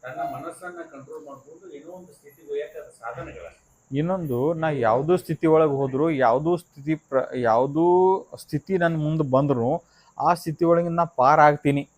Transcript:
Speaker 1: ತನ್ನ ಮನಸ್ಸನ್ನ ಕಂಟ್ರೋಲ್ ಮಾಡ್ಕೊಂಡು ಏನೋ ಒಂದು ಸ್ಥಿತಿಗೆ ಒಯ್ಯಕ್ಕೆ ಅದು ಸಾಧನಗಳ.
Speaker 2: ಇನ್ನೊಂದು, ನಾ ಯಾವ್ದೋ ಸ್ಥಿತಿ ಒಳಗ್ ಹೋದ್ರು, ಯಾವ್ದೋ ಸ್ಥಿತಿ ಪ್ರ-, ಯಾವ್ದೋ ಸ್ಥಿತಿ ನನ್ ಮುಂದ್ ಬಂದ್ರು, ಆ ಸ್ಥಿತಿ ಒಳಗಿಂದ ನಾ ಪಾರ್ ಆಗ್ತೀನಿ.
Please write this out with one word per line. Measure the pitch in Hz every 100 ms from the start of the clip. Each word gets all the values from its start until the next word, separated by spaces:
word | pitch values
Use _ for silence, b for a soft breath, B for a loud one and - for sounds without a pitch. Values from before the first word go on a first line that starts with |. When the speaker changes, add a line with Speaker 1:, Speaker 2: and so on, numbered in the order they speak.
Speaker 1:
ತನ್ನ | 127 127
ಮನಸ್ಸನ್ನ | 135 131 151 - 349 175 165
ಕಂಟ್ರೋಲ್ | 139 131 156 147
ಮಾಡ್ಕೊಂಡು | 135 - 160 -
ಏನೋ | 143 156
ಒಂದು | 180 180
ಸ್ಥಿತಿಗೆ | - 143 139 151
ಒಯ್ಯಕ್ಕೆ | 143 147 -
ಅದು | -
ಸಾಧನಗಳ. | - 117 120 - - 82 _ _ _ _ 135
Speaker 2:
ಇನ್ನೊಂದು, | 165 190 160 120 139
ನಾ | 165 160
ಯಾವ್ದೋ | 147 113 117 147 180
ಸ್ಥಿತಿ | - 160 160
ಒಳಗ್ | 160 156
ಹೋದ್ರು, | 135 139 131 160
ಯಾವ್ದೋ | 147 123 123 151 175
ಸ್ಥಿತಿ | - - 139
ಪ್ರ-, | 156 _ 131 - 127
ಯಾವ್ದೋ | 120 113 135 147 170 180 185 190 - 123
ಸ್ಥಿತಿ | - 151 - 190
ನನ್ | 170 165
ಮುಂದ್ | 151 160 147
ಬಂದ್ರು, | 131 143 127 117 165 _ b b -
ಆ | 147
ಸ್ಥಿತಿ | 170 170 151
ಒಳಗಿಂದ | 170 170 175 170
ನಾ |
ಪಾರ್ | 165 - 131 156
ಆಗ್ತೀನಿ. | 151 147 147 139 143